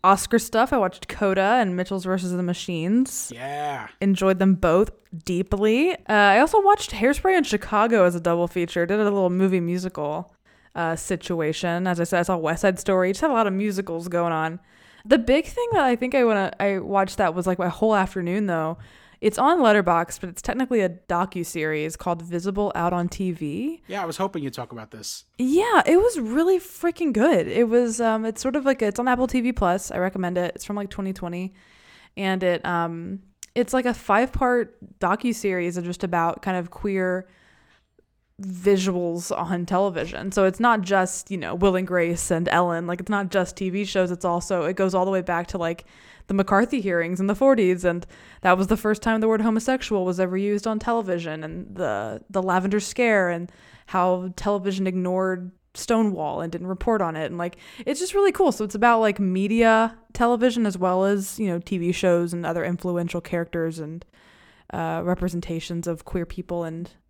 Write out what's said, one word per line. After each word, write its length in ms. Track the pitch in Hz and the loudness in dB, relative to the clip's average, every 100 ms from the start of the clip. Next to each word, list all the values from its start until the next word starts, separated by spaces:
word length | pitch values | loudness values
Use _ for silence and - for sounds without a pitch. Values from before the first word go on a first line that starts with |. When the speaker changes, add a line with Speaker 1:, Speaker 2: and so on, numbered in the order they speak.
Speaker 1:
Oscar 340 | 285 294 - 233 | 6 4 4 0
stuff. 340 | 226 226 247 | 2 0 2
I 60 | 269 | 2
watched 300 | 185 - - | 0 -4 -14
Coda 500 | - 202 190 196 247 | -2 0 2 2 2
and 160 | 202 180 | 2 -2
Mitchell's 280 | 180 196 | -4 -4
versus 280 | 185 185 180 | -2 -2 -2
the 100 | 180 | -2
Machines. 880 | 175 175 - 170 170 226 262 - - | -2 -4 -4 -4 0 2 0 -4 -10
Speaker 2:
Yeah. 540 | 123 131 143 147 - 107 _ | -10 -10 -6 -6 -6 -10 _
Speaker 1:
Enjoyed 380 | 196 190 190 190 | 0 4 2 4
them 160 | 190 | 4
both 360 | 185 175 170 214 - _ 165 | 4 4 4 2 -4 _ -14
deeply. 680 | - 175 190 196 214 233 339 | -4 -4 -2 0 2 2 0
Uh, 40 | 359 - | -2 0
I 300 | 214 202 202 | 4 6 6
also 200 | 311 440 | 6 6
watched 300 | 392 415 - | 6 4 0
Hairspray 440 | 202 240 285 381 370 | 0 2 2 2 2
and 100 | - | 2
Chicago 580 | 208 - 214 226 226 | -2 0 2 4 6
as 100 | 180 | 4
a 60 | 175 | 4
double 260 | 170 170 170 | 0 0 0
feature. 360 | 185 170 180 170 | -2 -2 -2 0
Did 120 | 208 | 2
a 40 | |
little 260 | 208 202 185 | 2 2 2
movie 300 | 180 190 185 | 2 2 2
musical, 760 | 170 180 185 165 147 156 175 _ _ _ _ | 0 -4 -6 -6 -6 -6 -10 _ _ _ _
uh, 220 | - 165 165 | -6 -4 -4
situation. 920 | - 180 - 170 151 156 180 170 185 | -4 -6 -4 -2 -2 -2 -2 -2 0
As 140 | 170 | 0
I 40 | |
said, 160 | 170 180 | 0 0
I 20 | |
saw 120 | 175 180 | 0 0
West 260 | 156 165 | 0 2
Side 160 | 202 185 | 2 2
Story. 320 | - 190 185 | 0 2 2
Just 100 | 196 | 2
had 80 | 311 | 2
a 40 | |
lot 120 | 240 208 | 2 2
of 60 | |
musicals 560 | 190 208 190 196 165 175 | 0 -2 -2 -6 -8 -4
going 240 | 175 170 | -2 0
on. 280 | 160 160 175 _ _ - _ 214 | 0 -2 -6 _ _ -20 _ 2
The 120 | 240 | 4
big 280 | 233 277 330 | 6 2 2
thing 200 | - 480 | -4 0
that 100 | 427 | 2
I 140 | 269 240 | 2 2
think 180 | 254 | 0
I 100 | 269 | 2
wanna, 280 | 233 208 190 - | 2 2 -2 -2
I 180 | 202 190 | -2 -2
watched 380 | - 196 190 - | 0 0 0 0
that 180 | 185 | 0
was, 120 | 175 180 | 0 -2
like, 120 | 180 | 0
my 100 | 180 | -2
whole 280 | - 220 208 | 0 2 2
afternoon, 500 | 190 190 170 190 202 | 0 -2 -4 -2 -2
though. 300 | 165 160 170 - - - _ | -2 -4 -8 -14 -20 -20 _
It's 160 | 214 - | -2 2
on 220 | 269 349 | 2 4
Letterboxd, 600 | 240 208 180 170 170 - | 6 6 4 2 0 -8
but 100 | 185 | -12
it's 100 | 175 | -8
technically 400 | - 240 262 240 | -6 -2 0 2
a 80 | 185 | 0
docuseries 1080 | 175 - 175 190 185 165 170 156 156 156 - | -4 -4 -2 -2 -4 -6 -4 -2 -2 -4 -6
called 240 | 185 170 | -4 -4
Visible 500 | 170 175 185 196 202 | -4 -4 -4 -2 -2
Out 200 | - 170 | 0 0
on 120 | 180 175 | 0 -2
T 260 | - 185 | -2 -4
V. 500 | 165 151 160 269 330 - | -4 -6 -4 -6 -8 -8
Speaker 2:
Yeah, 160 | 202 | -6
I 40 | 170 | -6
was 100 | 160 | -4
hoping 260 | 190 180 | -4 -4
you'd 120 | 139 | -8
talk 180 | 120 120 | -8 -12
about 180 | 117 107 | -14 -16
this. 320 | 110 104 - _ - | -14 -14 -14 _ -4
Speaker 1:
Yeah, 460 | 254 320 466 381 | 2 2 4 4
it 140 | - 339 | 6 4
was 180 | 466 392 | 4 0
really 400 | 220 262 339 370 | -2 2 4 2
freaking 540 | - - 339 - 320 | 0 -4 -4 -2 -2
good. 340 | 214 285 226 - | 4 4 4 2
It 220 | - 233 | 0 4
was, 320 | 240 240 226 | 4 2 0
um, 240 | 226 220 | 0 0
it's 160 | 226 220 | -4 -4
sort 160 | 262 277 | -4 -2
of 80 | |
like, 160 | 269 262 | 0 0
it's 180 | 214 202 | -2 0
on 100 | 247 | 0
Apple 180 | 247 254 | 0 0
T 160 | 254 | 0
V 100 | 240 | -2
Plus. 380 | 240 190 185 - | 0 0 0 -4
I 80 | - | -4
recommend 400 | 185 190 180 180 | -4 -2 -4 -2
it. 140 | 175 | -4
It's 100 | - | -6
from, 120 | - 202 | -8 -8
like, 120 | 196 | -8
twenty 240 | - 190 | -8 -8
twenty. 400 | 190 180 175 185 _ _ _ _ - _ - | -8 -8 -8 -8 _ _ _ _ -20 _ -6
And 260 | 196 185 | -2 0
it, 220 | 180 175 | 2 0
um, 560 | - 170 170 165 175 190 - _ - | -2 -2 -2 -6 -10 -12 -14 _ -6
it's, 200 | - 240 | -2 0
like, 100 | 254 | 2
a 80 | 247 | 0
five-part 1080 | 233 - 208 254 - 254 247 220 _ - - | -4 2 2 2 0 2 2 -2 _ -20 -4
docuseries 800 | 175 208 247 226 202 180 175 175 | -2 0 -2 -2 -2 -2 -2 -4
of 80 | |
just 180 | 175 175 | -6 -6
about 380 | 185 170 170 - | -2 0 0 -2
kind 160 | - 185 | -4 -4
of 140 | 175 | -6
queer 560 | - 208 190 185 185 185 _ _ _ _ _ _ _ _ _ _ - | -6 -4 -2 0 -2 -6 _ _ _ _ _ _ _ _ _ _ -14
visuals 960 | 196 180 190 190 185 180 175 170 170 - | -12 -2 2 4 2 -2 -2 -4 -6 -6
on 300 | 170 175 175 | -2 -2 0
television. 680 | 185 196 170 - 67 190 | 0 0 -2 -6 -6 -4
So 120 | 196 | 2
it's 160 | 190 185 | 2 4
not 200 | 240 220 | 2 2
just, 500 | 180 196 180 - - | 2 2 0 -4 -8
you 60 | 190 | -8
know, 180 | 85 | -6
Will 220 | 175 196 185 | 2 2 2
and 100 | 185 | 0
Grace 440 | 180 170 170 - | 0 0 -2 -2
and 180 | 165 175 | 0 2
Ellen. 380 | 170 175 170 175 | 2 2 0 -4
Like, 140 | 175 | -6
it's 100 | 185 | -2
not 200 | 202 190 | -2 0
just 260 | 196 180 - | -2 -2 -4
T 120 | 190 | -4
V 160 | 190 | -4
shows. 260 | 196 196 180 | -2 0 0
It's 140 | 175 | 0
also, 400 | 180 175 - 180 | -2 -2 -2 -2
it 120 | 151 190 | 0 0
goes 180 | 190 | 0
all 100 | 185 | 2
the 60 | 185 | 2
way 100 | 190 | 0
back 260 | 180 170 175 | 0 -4 -4
to, 100 | 190 | -4
like, 260 | 165 170 - - - - - | -4 -6 -12 -20 -20 -20 -2
the 80 | |
McCarthy 460 | 196 190 196 240 269 | 0 4 4 4 0
hearings 400 | 196 170 170 180 | 0 0 0 -2
in 60 | 196 | -2
the 80 | |
forties. 500 | 202 269 247 185 180 | 4 6 6 4 2
And 220 | 180 175 - - - - | 0 -2 -8 -20 -20 -2
that 140 | 185 185 | 2 4
was 120 | 190 | 4
the 80 | 214 | 2
first 260 | 214 214 | 2 0
time 180 | 226 220 | 0 2
the 80 | 220 | 2
word 140 | 220 | 2
homosexual 640 | 220 220 226 262 - 208 | 2 0 0 -2 0 -2
was 140 | 185 180 | 0 0
ever 160 | 185 185 | 0 0
used 300 | 202 208 220 | 0 -2 -2
on 120 | 214 | -4
television, 680 | 240 233 196 175 165 156 | -2 -2 -2 -4 -4 -8
and 300 | 156 165 - | -10 -12 -12
the, 480 | 190 160 101 110 104 - | -6 -4 -4 -6 -10 -6
the 120 | 190 | -4
Lavender 380 | 185 185 190 208 | 0 0 2 -2
Scare, 480 | 202 - 240 208 180 | -2 0 2 2 2
and 200 | 170 180 - - - - | -2 -8 -16 -20 -20 -6
how 460 | 185 180 180 185 180 | 0 2 2 -2 -4
television 500 | 208 202 190 190 190 | -2 0 -2 -2 -2
ignored 640 | 185 180 185 190 185 180 _ _ | -2 -2 0 0 -2 -8 _ _
Stonewall 680 | - - 226 214 175 151 - | -16 0 2 2 0 -4 -4
and 100 | 165 | -6
didn't 180 | 170 180 | -8 -8
report 340 | 185 - 220 | -4 0 0
on 140 | 175 160 | 0 -2
it. 100 | 156 | -6
And, 100 | 175 | -4
like, 200 | 175 - - - | -6 -8 -20 -8
it's 160 | - 294 | -4 -4
just 140 | 370 | -2
really 180 | 392 392 | 2 2
cool. 200 | 392 349 | 4 2
So 120 | - | 2
it's 100 | 214 | -4
about, 260 | 208 240 233 | 2 4 4
like, 200 | 220 202 | 2 0
media 800 | 190 185 196 226 226 220 226 226 _ | -2 0 0 4 4 4 2 -4 _
television 500 | - 240 240 247 233 | -2 0 2 2 2
as 140 | 214 185 | -2 0
well 260 | 185 185 | 0 2
as, 340 | 196 202 196 - | 2 0 -2 -4
you 100 | 208 | -4
know, 100 | 170 | -4
T 180 | - 185 | -4 -2
V 160 | 170 | -2
shows 400 | 175 185 175 175 | 0 2 2 0
and 140 | 175 165 | -4 -4
other 180 | 170 | -4
influential 560 | 170 175 180 175 170 175 | -4 -4 -4 -4 -4 -6
characters 580 | - 175 170 170 165 160 | -6 -6 -4 -4 -4 -6
and, 240 | 151 165 - _ _ _ _ _ _ | -12 -14 -18 _ _ _ _ _ _
uh, 300 | - 165 165 | -8 -6 -4
representations 800 | 170 180 180 175 175 165 - 170 170 | -2 -2 -2 -4 -6 -8 -6 -6 -6
of 200 | 165 - | -8 -6
queer 180 | 185 | -6
people 400 | 170 - 175 175 | -6 -10 -8 -8
and 260 | 165 165 175 _ | -6 -10 -12 _